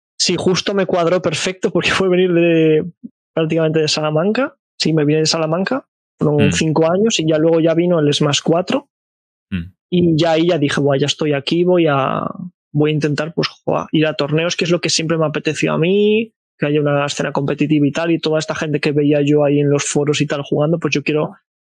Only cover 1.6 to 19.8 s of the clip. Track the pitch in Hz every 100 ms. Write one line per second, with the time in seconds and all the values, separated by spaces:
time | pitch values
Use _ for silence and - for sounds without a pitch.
1.6 | 208 170 - - 190 180 185 170 170 165
2.6 | 160 156 170 - - _ _ - 160 165
3.6 | 160 156 151 - 151 156 190 220 285 -
4.6 | _ - - 156 147 156 156 165 156 170
5.6 | 196 262 - _ _ - 151 147 147 170
6.6 | 160 151 160 185 226 220 160 156 160 165
7.6 | 160 160 180 175 147 139 147 143 - 165
8.6 | 185 262 - _ _ _ _ _ - 92
9.6 | 90 - - 180 175 160 170 160 170 170
10.6 | 143 - 143 139 143 - 156 143 - 170
11.6 | 175 180 160 139 135 - - - 180 -
12.6 | _ 147 151 151 151 143 151 165 151 -
13.6 | - 151 165 156 156 151 143 156 170 -
14.6 | 170 175 160 - 160 165 151 156 160 147
15.6 | 160 151 165 202 208 214 226 _ _ -
16.6 | 147 151 147 143 143 - 147 139 143 147
17.6 | 147 151 143 135 170 160 160 156 156 156
18.6 | 160 147 156 143 143 147 143 147 143 143
19.6 | 143 143